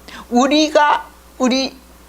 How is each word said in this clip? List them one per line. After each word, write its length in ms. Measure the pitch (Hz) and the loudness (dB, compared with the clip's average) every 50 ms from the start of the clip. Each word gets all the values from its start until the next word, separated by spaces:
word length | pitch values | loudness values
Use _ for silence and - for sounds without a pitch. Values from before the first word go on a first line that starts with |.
| - - - - - - | -20 -20 -20 -18 -8 -2
우리가, 800 | 240 240 269 269 294 311 311 302 311 311 294 294 - - - - - - - - - | 0 2 2 2 2 0 0 2 2 2 2 2 0 -2 -4 -12 -20 -20 -20 -16 -8
우리, 400 | - 254 233 254 262 262 - - - - - - - - | -4 -2 -2 -2 -2 -4 -6 -10 -16 -20 -20 -20 -20 -20